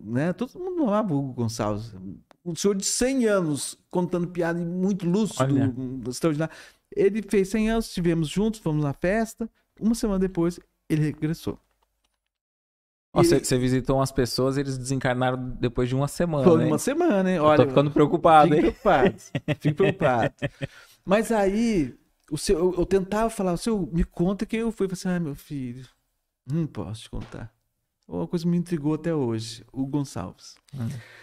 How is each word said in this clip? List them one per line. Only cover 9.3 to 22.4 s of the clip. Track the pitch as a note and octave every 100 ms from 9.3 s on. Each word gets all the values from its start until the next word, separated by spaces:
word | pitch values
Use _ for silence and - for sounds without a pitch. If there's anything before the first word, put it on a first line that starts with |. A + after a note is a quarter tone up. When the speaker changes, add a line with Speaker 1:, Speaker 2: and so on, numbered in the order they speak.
| - A3+ _ _ -
Speaker 1:
Uma | G#3+
semana | A#3 A3 F#3+
depois, | F#3 F3 E3+ - _ _ -
ele | D#3
regressou. | D3+ D3 D3+ E3 - - _ _ _ _ _ _ _ _ _ _ _ _ _ _ _
Speaker 2:
Ó, | -
Speaker 1:
Ele | A2+
Speaker 2:
cê, | C3+
cê | - B2+
visitou | B2+ C3 A#2+ C3+
umas | C3+
pessoas, | - A#2+ - C3 C3+
eles | C#3 C3
desencarnaram | B2 C3+ C3 B2 B2+ C3 B2+ -
depois | B2 B2 B2
de | C3
uma | C#3+
semana, | - F3 D3 E3+
Speaker 1:
Foi | D#3+
Speaker 2:
hein? | D#3
Speaker 1:
uma | D3+
semana, | B3 D4+ E4+ G3 F#3
hein? | F3+
Speaker 2:
Eu |
Speaker 1:
Olha, | D3+ D3
Speaker 2:
tô | C3
ficando | C3+ D3
preocupado, | D#3 D3 E3 E3+ D#3 D#3+
Speaker 1:
fique | D3+
Speaker 2:
hein? | -
Speaker 1:
preocupado, | - G#3 D3 F3+ - - - - C#3+
fique | E3 D3+
Speaker 2:
<laughs> |
Speaker 1:
preocupado. | G3 F#3+ D3 A#2+ - - C#3 - C3+ - - _
Mas | F#3 G#3 A3
aí, | A3 F#3+ G#3 A#3 G3 B2+ - _ _ -
o |
seu, | D3+